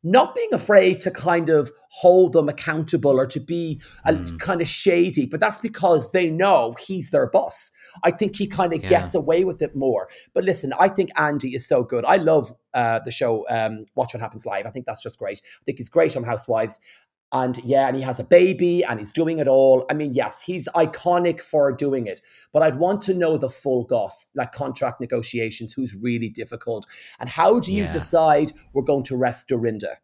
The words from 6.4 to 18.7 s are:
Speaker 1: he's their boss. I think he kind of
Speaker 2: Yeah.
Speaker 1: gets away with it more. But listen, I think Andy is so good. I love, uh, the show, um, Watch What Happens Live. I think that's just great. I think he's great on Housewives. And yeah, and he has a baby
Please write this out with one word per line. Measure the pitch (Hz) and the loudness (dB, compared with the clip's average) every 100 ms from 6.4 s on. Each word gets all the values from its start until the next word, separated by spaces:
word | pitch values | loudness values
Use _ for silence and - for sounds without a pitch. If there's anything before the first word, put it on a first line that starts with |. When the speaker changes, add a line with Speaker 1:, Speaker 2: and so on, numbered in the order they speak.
| 190 175 117 120 | 2 2 2 -6
Speaker 1:
he's | - 190 123 | -10 -10 -2
their | 123 123 | -2 2
boss. | 117 107 - - _ - - | 0 -2 -8 -14 _ -20 -2
I | 175 | -2
think | 175 208 - | 0 -4 -4
he | 202 | -8
kind | - 180 | -2 -2
of | 165 | -2
Speaker 2:
Yeah. | 95 | 2
Speaker 1:
gets | 175 170 180 | 2 2 -4
away | 139 165 185 | 2 2 2
with | 160 | -2
it | 147 - | -6 -2
more. | 135 107 92 - - - | 0 0 -4 -16 -6 -2
But | |
listen, | 190 170 135 127 | 0 -2 -4 2
I | 190 | 2
think | 196 185 - | 2 -4 0
Andy | 151 147 131 123 | 0 -2 -4 -8
is | - | 0
so | 139 | 0
good. | 123 120 123 | 0 -2 2
I | 185 | 2
love, | 160 156 127 - _ 131 | 4 2 0 -12 _ -2
uh, | 117 113 | 0 -2
the | 120 | -4
show, | 117 123 113 101 | -4 -2 -2 -2
um, | 117 110 110 107 - | -2 -2 -6 -10 -6
Watch | 123 | -6
What | 117 | -6
Happens | 110 110 - | -12 -12 -8
Live. | 98 107 | -8 -8
I | |
think | 127 123 | -12 -12
that's | 110 | -12
just | 113 - | -14 -12
great. | 101 101 | -12 -12
I | _ - - | _ -12 -10
think | 135 | -10
he's | 120 | -2
great | 160 160 143 | 2 2 0
on | |
Housewives. | 117 113 - 113 113 - _ - _ _ _ | -6 -6 -2 -2 -2 -8 _ -20 _ _ _
And | 131 127 123 123 | -4 -4 -4 0
yeah, | 131 135 | 2 2
and | 131 | -2
he | |
has | 131 127 | -6 -8
a | |
baby | - 175 180 151 175 | 4 6 6 2 0